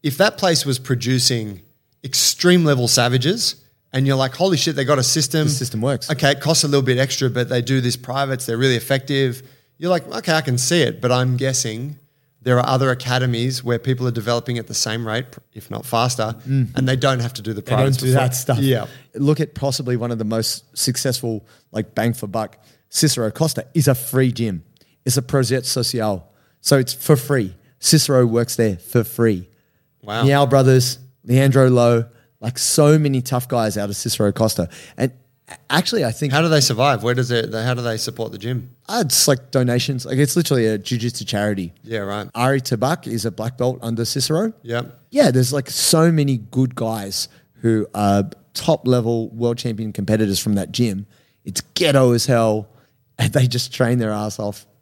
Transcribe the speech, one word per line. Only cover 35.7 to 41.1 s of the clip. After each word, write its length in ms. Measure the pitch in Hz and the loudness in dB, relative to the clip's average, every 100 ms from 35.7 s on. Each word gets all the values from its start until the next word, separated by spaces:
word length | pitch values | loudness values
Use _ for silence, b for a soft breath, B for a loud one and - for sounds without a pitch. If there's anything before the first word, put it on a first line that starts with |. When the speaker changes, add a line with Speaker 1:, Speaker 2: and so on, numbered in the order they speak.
Speaker 2:
actually, 340 | 143 - 233 | 0 0 -2
I 80 | 123 | -2
think 200 | 110 147 | -2 0
Speaker 1:
How 100 | 143 | 2
do 60 | 165 | 4
they 120 | 156 | 4
survive? 420 | 127 117 143 117 | 2 2 2 2
Where 120 | 113 | 0
does 160 | 123 120 | 0 0
it, 220 | 120 - | -2 -2
how 200 | 110 120 | -4 -4
do 80 | 123 | -4
they 140 | 120 110 | -4 -4
support 340 | - - 110 | -8 -8 -10
the 60 | 101 | -8
gym? 320 | 110 127 - _ - | -8 -8 -8 _ -6
Speaker 2:
Uh, 140 | 220 | -4
it's 220 | 160 - - | 0 2 2
like 220 | 127 - | 2 0
donations. 520 | 135 123 120 - 127 123 | 0 0 0 -2 -6 -4
Like, 120 | 131 | 0
it's 180 | 143 175 | 2 2
literally 300 | 160 131 110 | 2 2 2
a 100 | 107 | 0
jiu-jitsu 460 | - 123 117 | -4 -4 -4